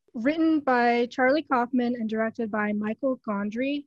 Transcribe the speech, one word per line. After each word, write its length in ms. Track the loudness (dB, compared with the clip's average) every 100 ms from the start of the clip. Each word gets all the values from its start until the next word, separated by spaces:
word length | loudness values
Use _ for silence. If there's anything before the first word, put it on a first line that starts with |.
| _
written 480 | -4 -2 2 2 2
by 460 | 2 2 4 2 0
Charlie 320 | 2 2 2
Kaufman 520 | 0 0 0 0 0
and 140 | -2 -4
directed 420 | -2 -4 -4 -4
by 220 | -2 -2
Michael 480 | -2 -4 -2 -2 -4 -4
Gondry. 580 | -4 -4 -4 -4 -4